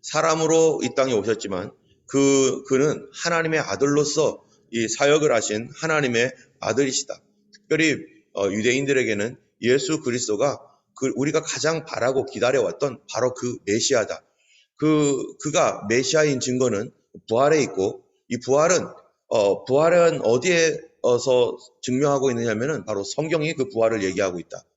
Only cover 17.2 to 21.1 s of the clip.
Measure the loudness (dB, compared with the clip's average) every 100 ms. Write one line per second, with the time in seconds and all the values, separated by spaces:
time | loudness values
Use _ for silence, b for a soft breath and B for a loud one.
17.2 | -2 2 4 4 0 0 -2 -2 _ _
18.2 | _ -8 0 2 4 2 -2 -14 _ _
19.2 | _ 0 2 0 0 2 4 4 4 2
20.2 | 2 2 2 2 2 0 -10 _ 0